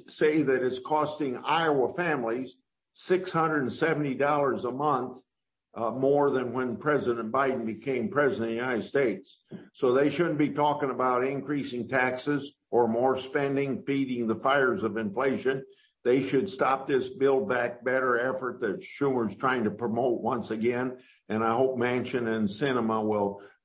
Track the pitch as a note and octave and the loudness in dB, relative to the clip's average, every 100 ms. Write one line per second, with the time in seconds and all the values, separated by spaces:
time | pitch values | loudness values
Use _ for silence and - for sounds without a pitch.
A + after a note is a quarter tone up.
0 | - - D3+ D#3 C3+ B2+ B2+ B2+ - D3+ | -14 0 2 4 2 2 0 -4 -2 0
1 | D3 - C#3 A#2+ - D#3+ E3 C#3+ A#2+ - | 0 -2 -4 -4 -2 2 2 2 2 0
2 | F3 C#3+ A2+ A#2+ C3 - _ _ _ - | -2 0 -2 -4 -6 -12 _ _ _ -16
3 | - F#3 F#3 E3 D#3+ D3+ B2 - D#3+ D3 | 0 0 0 0 2 2 0 0 0 0
4 | D3 B2+ C#3+ D3 C#3 A2 A#2+ B2+ D3+ C3 | -2 0 2 2 2 0 -4 -2 0 0
5 | B2 - _ _ _ _ _ G#2 A2+ B2 | -2 -8 _ _ _ _ _ -4 -4 0
6 | C3+ C#3+ C#3+ B2+ A#2+ B2 B2+ G#2+ D3+ C#3+ | 2 4 4 2 -2 -2 -4 -2 0 0
7 | A#2 A#2 A2 C3 C3+ A#2+ A2 - C#3 B2+ | 0 -2 -2 0 0 0 -4 -6 -4 -2
8 | A2 C#3+ C#3+ G#2 A2+ A2+ B2+ B2+ - C#3 | 0 2 2 0 -2 -2 -2 -4 -2 0
9 | B2+ F#2+ - - _ - - - B2+ B2+ | 2 0 -8 -20 _ -18 -18 -2 2 4
10 | D3 - E3+ D3+ C#3+ D3 D3 C#3+ C#3 A#2+ | 4 2 0 2 0 2 0 0 -2 0
11 | B2+ B2 C3+ C#3 C3+ D3 A#2 B2 A2+ C3+ | 0 2 0 -2 -4 -4 -4 -6 -2 0
12 | B2+ - D3 C#3+ - - _ A#2 A2+ A#2 | 0 -2 -2 -4 -4 -14 _ 2 4 4
13 | C3 C3 B2+ D3 C#3 C#3 C#3 A#2+ - C#3 | 2 0 -2 -2 0 0 -2 -4 -2 -2
14 | C3 B2 A2+ A2 C3+ C#3+ C3 G#2 G#2+ G#2 | -2 -2 -2 0 2 4 2 2 -2 -2
15 | G#2+ G#2 C3+ A#2 B2+ C3+ - - _ _ | -4 -2 0 0 -2 -2 -6 -20 _ _
16 | A#2+ C3+ C3+ C#3 A2 - C3+ C3+ - C3 | 2 2 2 0 0 0 0 0 0 0
17 | - - C3+ C3+ G#2 B2 A#2+ - B2+ C3 | 0 0 2 2 2 0 -2 -4 -2 0
18 | C3 A#2+ B2+ B2+ B2+ - A2+ F2+ - - | 2 2 0 -2 -6 -4 -4 -4 -8 -2
19 | C#3+ B2+ A2 - C3+ B2+ G#2+ G2 A#2 A2+ | 0 2 -2 0 0 2 0 -2 -4 0
20 | B2+ A2+ A2 B2 - A2+ A#2 B2 B2+ B2+ | 0 0 -2 -4 -4 -2 0 0 -4 -6
21 | - _ _ A2 A2+ A#2 C3 B2 B2 B2 | -16 _ _ 0 2 4 2 2 0 0
22 | A2 B2+ A#2 A2 G#2 - C#3+ B2+ A2+ A2 | -2 -2 0 0 -2 0 0 0 0 0
23 | G#2+ G#2+ G2+ G2 - _ | 0 0 0 -4 -14 _